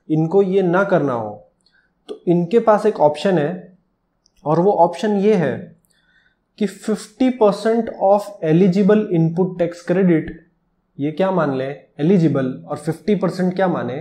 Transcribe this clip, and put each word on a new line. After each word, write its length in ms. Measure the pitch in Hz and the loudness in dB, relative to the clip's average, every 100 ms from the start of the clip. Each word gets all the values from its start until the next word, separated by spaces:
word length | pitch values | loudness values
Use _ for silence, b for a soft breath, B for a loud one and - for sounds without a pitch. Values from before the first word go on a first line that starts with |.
| - | -4
इनको 320 | 156 160 196 | -2 0 0
ये 180 | 196 196 | 2 0
ना 220 | 180 175 202 | 0 0 0
करना 200 | 175 143 | 0 0
हो, 200 | 120 107 104 _ _ _ _ _ _ - | -4 -6 -12 _ _ _ _ _ _ -18
तो 120 | - - | -8 0
इनके 320 | 175 170 233 | 0 2 0
पास 260 | 220 208 208 | 2 2 2
एक 140 | 208 | 2
ऑप्शन 380 | 151 - 196 175 | 0 0 0 0
है 400 | 147 185 - _ _ _ _ _ _ _ 143 | -2 -6 -14 _ _ _ _ _ _ _ -4
और 140 | 160 | 0
वो 120 | 190 - 170 | 2 4 2
ऑप्शन 320 | - 214 202 | 0 -2 0
ये 180 | 202 208 | 2 2
है 180 | 139 117 - _ _ _ _ _ _ _ _ - | 0 -4 -12 _ _ _ _ _ _ _ _ -6
कि 80 | 202 | -6
फिफ्टी 600 | - - 208 - - 254 247 | -6 -6 -6 -6 -2 -2 2
परसेंट 480 | 208 190 226 226 220 - 196 | 2 2 0 -2 -2 -2 2
of 260 | 202 - - 156 | 2 0 -6 0
eligible 520 | 165 196 190 202 208 214 170 | 4 4 4 4 4 2 0
input 400 | 165 165 185 - | 0 0 -2 -2
tax 240 | 170 - - | -4 -4 -4
credit, 400 | 180 185 160 - - _ _ _ _ _ - | 0 2 2 -2 -12 _ _ _ _ _ -8
ये 140 | 143 | -6
क्या 180 | 151 190 | -2 -2
मान 240 | 180 151 131 | 0 -2 -2
लें? 260 | 135 143 _ - | -6 -10 _ -4
एलिजिबल, 520 | 156 196 160 135 127 127 - | 2 4 2 0 -4 -6 -10
और 100 | 147 | -10
फिफ्टी 360 | 160 151 - 196 | -8 -6 -2 -2
परसेंट 400 | 185 185 185 180 | -2 -2 -4 0
क्या 120 | 185 | -2
माने? 280 | 139 120 135 | -2 -6 -10